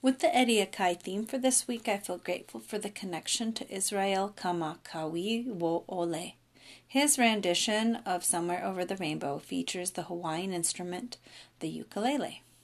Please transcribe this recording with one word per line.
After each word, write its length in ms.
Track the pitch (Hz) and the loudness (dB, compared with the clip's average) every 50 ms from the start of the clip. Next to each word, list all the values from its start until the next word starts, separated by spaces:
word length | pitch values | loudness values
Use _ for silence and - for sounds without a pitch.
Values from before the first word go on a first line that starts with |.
| - | 4
With 160 | 262 262 - | 4 2 6
the 80 | - | 4
Ediakai 720 | 330 - 247 254 233 233 214 196 190 - - 196 180 175 170 | 4 6 6 6 6 6 4 4 2 0 2 2 2 2 2
theme 280 | - - 185 202 220 | -4 -6 -4 -4 -4
for 120 | 220 - 269 | -2 -4 2
this 300 | 247 262 254 - - - | 2 4 4 4 2 2
week, 200 | 247 226 220 - | -4 -4 0 -2
I 80 | 208 | -2
feel 220 | 202 202 - 180 175 | -2 -2 -6 -6 -6
grateful 400 | - - 180 - - - - 226 | -2 -4 -4 -4 -4 -10 -14 -16
for 180 | 226 - - | -12 -6 -6
the 140 | 208 196 202 | -6 -6 -6
connection 640 | 208 - - 190 175 160 - - - - 233 220 226 | -8 -8 -8 -6 -6 -6 -4 -2 -2 -2 0 -2 -4
to 200 | - - - - | -4 -6 -8 -6
Israel, 640 | 190 190 - 214 202 196 196 196 190 196 202 202 | -4 -4 -2 0 0 2 2 2 2 0 0 -4
Kamakawi 1080 | - - 185 175 170 165 156 165 165 _ - - 170 160 156 165 170 175 208 226 233 240 | -4 -2 -2 0 0 -2 -4 -6 -8 _ -12 -8 -6 -6 -4 -4 -4 -2 0 -2 -2 -2
wo 380 | 254 220 175 170 165 165 170 - | -4 -4 0 0 2 2 0 -2
ole. 480 | - - 185 170 170 170 160 175 - - _ _ _ _ - - - - - _ | -4 -4 -2 -2 -2 -2 -4 -6 -10 -14 _ _ _ _ -20 -20 -20 -20 -20 _
His 360 | _ - 269 285 294 - - | _ 2 4 4 4 6 6
rendition 760 | 247 226 220 208 202 180 175 175 - - 214 214 220 226 233 - - | 6 4 4 4 2 2 2 2 2 2 2 2 2 2 0 0 -2
of 200 | - 180 175 175 | -2 -2 0 0
Somewhere 400 | - - 175 170 175 175 180 - | 0 0 0 0 0 -2 0 -2
Over 200 | 196 190 185 180 | -2 -2 -2 -2
the 120 | 180 190 | -2 -2
Rainbow 420 | 190 185 151 151 156 156 143 139 151 | -2 -2 -2 -2 -2 -2 -2 -4 -4
features 540 | - - - 175 - - - 190 180 180 - | -6 -4 -4 -4 -2 -2 -4 -4 -4 -4 -4
the 100 | - 165 | -4 -6
Hawaiian 500 | - 180 175 175 165 156 160 185 196 190 | -6 -6 -6 -4 -2 -2 -2 -2 -2 -2
instrument, 680 | 175 170 - - - 180 180 180 180 - 240 - - _ - - - - - _ _ | 0 0 -2 -2 -2 -6 -6 -6 -6 -8 -10 -12 -14 _ -20 -20 -20 -20 -20 _ _
the 80 | - 160 | -8 -6
ukulele. 760 | 160 - - - - 202 208 247 285 285 196 - - - - _ _ _ | -6 -6 -8 -8 -6 -2 0 0 2 0 -2 -4 -6 -12 -18 _ _ _